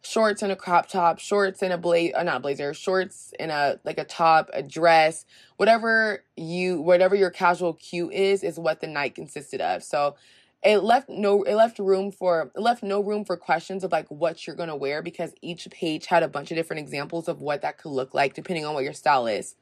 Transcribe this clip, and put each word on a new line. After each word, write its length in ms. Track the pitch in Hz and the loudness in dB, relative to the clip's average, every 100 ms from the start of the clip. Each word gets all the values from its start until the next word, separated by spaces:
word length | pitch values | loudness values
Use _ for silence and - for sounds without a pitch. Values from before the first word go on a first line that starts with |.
shorts 380 | - - 220 202 | -4 2 2 2
and 100 | 202 | -4
a 60 | 190 | -4
crop 320 | - 175 - | 2 2 2
top, 300 | 190 170 160 | 2 2 2
shorts 440 | - 208 196 190 | 0 0 0 0
and 120 | 185 | -2
a 40 | 175 | -2
bla-, 320 | 170 170 170 | 2 2 2
uh, 80 | - | -2
not 160 | 175 131 | -2 -2
a 20 | |
blazer, 320 | 139 139 143 | -4 -4 -6
shorts 640 | 156 - 185 185 - - - | -6 -2 -2 -2 -8 -20 -10
and 120 | 160 | -4
a, 280 | 151 143 - | 0 0 0
like, 140 | - 156 | -4 -8
a 60 | |
top, 440 | 151 - 165 160 151 | -8 2 4 6 4
a 80 | - | -8
dress, 640 | 143 - 165 165 156 160 - _ _ _ | -8 2 6 6 6 0 -16 _ _ _
whatever 680 | 208 226 226 226 220 202 _ - | 4 4 4 2 2 -2 _ -14
you, 440 | 160 180 185 175 | -8 -2 -2 0
whatever 340 | 160 180 185 | 4 6 6
your 140 | 202 185 | 4 2
casual 460 | - 180 175 180 | 2 2 2 -2
cue 360 | 160 - 175 175 | -4 -10 -6 -6
is, 320 | - 196 196 | 0 0 2
is 160 | 170 165 | -2 -4
what 220 | 165 156 | -2 -2
the 60 | 160 | -6
night 280 | 147 139 | -4 -4
consisted 460 | - 160 147 139 - | -6 -14 -14 -12 -6
of. 220 | 165 92 | -4 -4
So 340 | - 151 143 143 _ _ _ _ | -4 -2 -2 -4 _ _ _ _
it 160 | 196 208 | 2 2
left 320 | 196 247 - | 4 2 2
no, 320 | - 208 202 | -4 0 2
it 120 | 202 | 2
left 240 | 208 220 - | 4 2 2
room 320 | 190 190 202 | 0 0 0
for, 380 | 196 185 165 139 | -4 0 0 -2
it 60 | - | -4
left 220 | 220 240 | -2 -2
no 200 | 196 202 | -2 -2
room 240 | 202 208 208 | -2 -4 -4
for 100 | 175 | -8
questions 480 | - 165 - 190 | -2 -4 -4 -8
of, 80 | 185 | -4
like, 160 | 165 147 | -4 -4
what 380 | 147 165 165 - | -4 -4 -4 -14
you're 100 | 151 | -10
gonna 180 | 170 | -8
wear 280 | 147 135 147 | -6 -4 -6
because 320 | 170 165 170 _ | -8 -10 -10 _
each 260 | - 170 - | -14 -14 -14
page 360 | - 170 156 - | -8 -6 -6 2
had 160 | 170 | 2
a 60 | 160 | 2
bunch 220 | 143 143 | -4 -6
of 60 | 165 | -6
different 240 | 160 156 | -6 -8
examples 480 | 147 143 147 170 165 | -8 -8 -6 -6 -6
of 140 | 147 | -6
what 180 | 139 147 | -4 -4
that 160 | 151 - | -4 -8
could 160 | 165 | -6
look 220 | 135 135 | -6 -4
like 180 | 139 139 | 0 0
depending 320 | - 147 175 | -2 -8 -6
on 80 | 151 | -4
what 120 | 151 | -4
your 100 | 135 | -6
style 320 | 147 151 139 117 | -2 2 2 2
is. 280 | 101 - - | -2 -6 -18